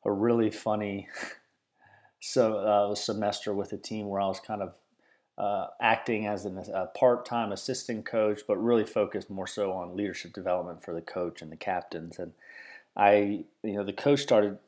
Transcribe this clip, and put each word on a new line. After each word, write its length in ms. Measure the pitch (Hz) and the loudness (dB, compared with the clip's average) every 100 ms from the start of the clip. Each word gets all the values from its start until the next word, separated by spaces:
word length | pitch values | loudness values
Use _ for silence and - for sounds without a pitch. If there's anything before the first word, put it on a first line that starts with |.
a 80 | - | 0
really 400 | 101 113 117 110 | 2 4 4 4
funny 560 | - - 107 104 98 - - - - _ _ | 0 -2 -2 -2 -4 -8 -12 -12 -12 _ _
<laughs> 600 | _ _ _ _ _ _ | _ _ _ _ _ _
so, 380 | - - 113 107 | -4 2 4 4
uh, 360 | 104 104 101 | 4 4 4
semester 580 | 104 - 104 104 101 - | 0 -4 -2 -2 -2 -4
with 200 | 101 98 | -4 -4
a 40 | 101 | -8
team 300 | - 110 104 | -8 -8 -4
where 140 | 98 | -2
I 80 | 98 | -2
was 100 | 92 | -2
kind 240 | - 107 | -6 -6
of, 120 | 92 - _ _ _ _ _ - | -6 -10 _ _ _ _ _ -6
uh, 300 | 104 101 87 - | -2 -2 -4 0
acting 480 | 113 110 - 110 104 | 2 2 2 -2 0
as 160 | 104 | -4
an, 140 | 98 95 92 | -4 -8 -6
a 140 | 95 90 | -6 -6
part-time 640 | - 127 123 - 120 110 | 4 4 4 0 -4 -2
assistant 560 | 98 - 131 - 113 - | -4 -4 -6 -4 -6 -4
coach, 360 | 117 107 104 - | 0 2 0 -2
but 100 | 101 | 0
really 280 | 113 120 | 4 2
focused 460 | 104 - 101 101 - | 2 0 0 -2 -8
more 180 | 95 92 | -8 -8
so 240 | - 98 | -2 -2
on 240 | 92 87 92 | -2 -6 -4
leadership 360 | 101 87 87 | -4 -4 -10
development 520 | - 92 90 87 85 | -8 -2 -2 -2 -10
for 100 | - | -8
the 80 | 82 | -8
coach 400 | 82 - 87 82 | -6 -4 -4 -6
and 80 | 80 | -16
the 60 | 78 | -10
captains. 640 | - 90 - 82 82 82 | -4 -4 -4 -10 -10 -10
And 140 | 85 - - - - - _ - | -12 -12 -20 -20 -20 -20 _ 4
I, 460 | 101 104 101 101 - _ | 6 6 4 -2 -6 _
you 80 | 110 | -6
know, 100 | 101 | -4
the 100 | 101 | -4
coach 280 | 98 143 143 | 0 2 2
started 380 | 139 117 104 98 | 6 4 4 0